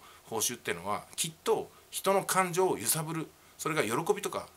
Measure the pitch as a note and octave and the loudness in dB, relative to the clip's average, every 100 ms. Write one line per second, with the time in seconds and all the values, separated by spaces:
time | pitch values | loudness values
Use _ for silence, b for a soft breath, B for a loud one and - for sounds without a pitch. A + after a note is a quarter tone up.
0 | B B - A2 - A#2+ - E2+ F#2+ G2+ | B B -8 -2 -2 -2 -4 -4 -4 -6
1 | - - E3 - - F3+ - B B - | -6 -6 -6 -2 2 2 0 B B -4
2 | F#3+ G3 - F#3 F3+ E3+ F#3 G2 A2+ D#3 | 2 2 2 2 2 2 2 2 0 0
3 | D#3+ D#3+ - B B - D#3 D#3 G#2+ B2 | -2 -6 -8 B B -8 -2 0 2 2
4 | E3 G#3 F#3+ G2+ - | 2 0 -2 -4 -8